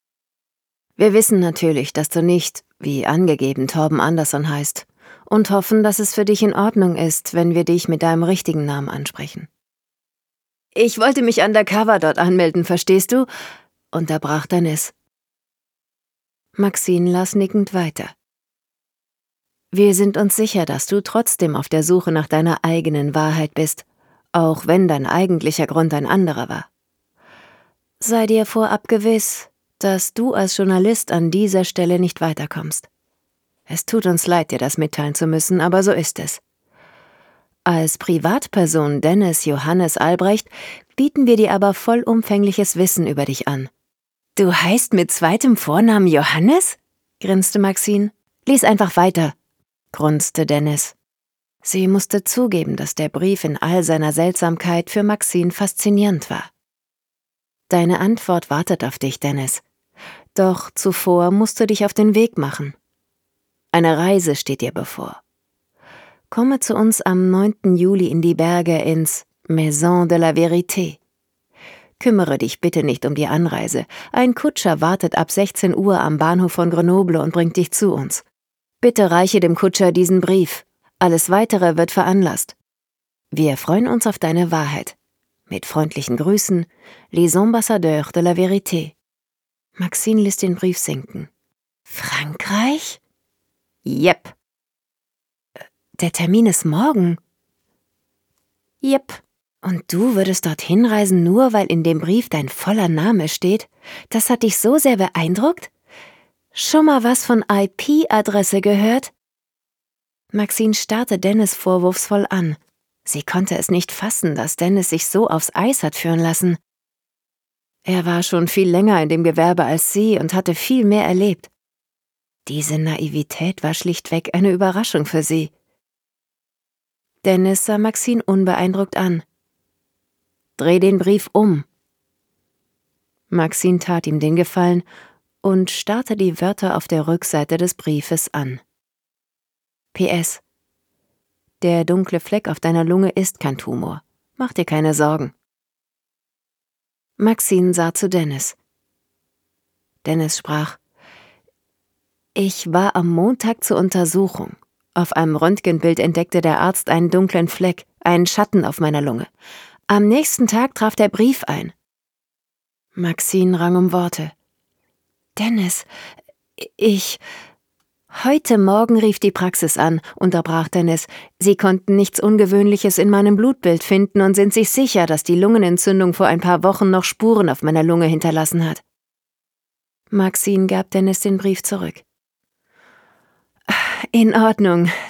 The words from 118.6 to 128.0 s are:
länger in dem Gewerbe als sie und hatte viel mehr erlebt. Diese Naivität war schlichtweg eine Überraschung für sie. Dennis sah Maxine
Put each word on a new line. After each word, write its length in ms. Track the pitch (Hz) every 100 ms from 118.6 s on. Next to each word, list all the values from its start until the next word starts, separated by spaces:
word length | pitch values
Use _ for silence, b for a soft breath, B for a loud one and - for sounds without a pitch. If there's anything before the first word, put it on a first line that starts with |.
| 185
länger 320 | 175 214 185
in 80 | 156
dem 140 | 160
Gewerbe 400 | 170 160 170 175
als 280 | 135 160 -
sie 280 | 202 220 202
und 160 | 160 185
hatte 180 | 180
viel 320 | 165 - 262 202
mehr 200 | 208 78
erlebt. 440 | 185 202 170 - _ _ _ _ _ _ _ _ _ -
Diese 300 | 147 151 156
Naivität 880 | 156 156 151 151 147 - 170 -
war 100 | 151
schlichtweg 560 | 165 180 170 - 165 - 180
eine 160 | 196
Überraschung 560 | 180 190 190 226 147 151
für 160 | 160
sie. 260 | 151 160 151 - _ _ _ _ _ _ _ _ _ _ _ _ _ _ _ _ 196
Dennis 400 | 185 190 190 -
sah 140 | 208
Maxine 420 | 220 -